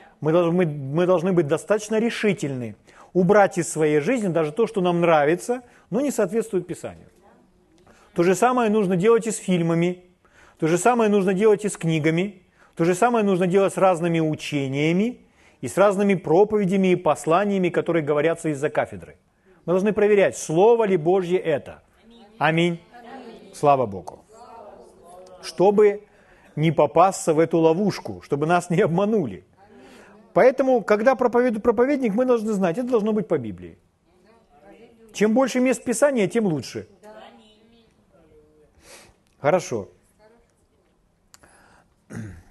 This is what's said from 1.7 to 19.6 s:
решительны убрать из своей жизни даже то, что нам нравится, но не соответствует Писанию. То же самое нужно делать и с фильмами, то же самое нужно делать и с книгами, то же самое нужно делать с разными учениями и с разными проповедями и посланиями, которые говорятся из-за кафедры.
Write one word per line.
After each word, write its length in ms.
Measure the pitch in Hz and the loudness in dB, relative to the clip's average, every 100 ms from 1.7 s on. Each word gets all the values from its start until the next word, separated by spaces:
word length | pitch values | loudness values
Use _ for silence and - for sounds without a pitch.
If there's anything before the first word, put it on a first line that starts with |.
| 214 - 220 | -4 -2 -2
решительны 760 | 233 - 214 180 147 131 117 101 _ - - | -2 -2 -2 -2 -4 -8 -10 -14 _ -20 -6
убрать 460 | 180 185 208 190 180 | 0 4 4 4 0
из 120 | 151 | -6
своей 280 | 151 156 151 | -2 0 2
жизни 280 | 151 262 202 | 0 -2 -2
даже 240 | 160 151 | -2 -2
то, 140 | 151 220 | -2 -2
что 160 | 208 | -2
нам 200 | 180 170 | -2 2
нравится, 600 | 170 156 143 175 - 247 - _ - | 4 4 4 0 -4 -8 -10 _ -6
но 100 | 202 | -4
не 100 | 285 | -2
соответствует 540 | - 196 226 220 185 175 | -2 -2 -4 -4 -6 -6
Писанию. 420 | 156 113 85 85 _ _ _ _ _ _ _ _ _ _ - | -12 -14 -16 -20 _ _ _ _ _ _ _ _ _ _ 0
То 80 | |
же 100 | 175 | 2
самое 360 | 180 240 254 220 | 2 2 2 0
нужно 260 | 214 185 185 | 0 0 0
делать 320 | 214 233 226 | 2 2 0
и 40 | |
с 60 | - | -6
фильмами, 680 | - 180 165 165 175 180 - _ _ _ - - | -2 -2 0 0 -2 -4 -14 _ _ _ -20 -6
то 100 | 160 | -2
же 100 | 170 | 0
самое 320 | 226 247 214 | 2 2 2
нужно 240 | 202 190 | 2 0
делать 320 | 185 220 202 202 | 2 2 2 -2
и 40 | |
с 80 | - | -6
книгами, 680 | 165 160 151 165 202 - _ _ _ - | -4 -2 0 -2 -4 -10 _ _ _ -4
то 100 | 165 | -2
же 100 | 180 | 2
самое 280 | 240 240 | 2 2
нужно 220 | 202 185 185 | 0 0 2
делать 280 | 196 190 | 2 0
с 40 | - | 2
разными 420 | 185 170 170 165 | 2 2 0 -2
учениями 1000 | 156 151 - 147 135 139 156 175 226 247 _ _ _ - | -2 -4 -6 -4 -4 -2 0 0 -2 -6 _ _ _ -12
и 60 | 123 | -6
с 100 | - | 0
разными 380 | 202 196 202 190 | 2 2 0 0
проповедями 760 | 147 165 208 214 185 196 185 | 2 2 2 0 -2 0 2
и 20 | 180 | 0
посланиями, 760 | 165 143 - 170 208 196 175 | 0 -2 0 0 0 -2 -2
которые 340 | 165 151 170 | -2 -2 -2
говорятся 460 | 147 147 165 165 160 | -2 0 0 -2 -6
из-за 200 | 139 143 | -4 -4
кафедры. 480 | 143 123 98 82 - _ _ _ _ | -4 -4 -8 -18 -20 _ _ _ _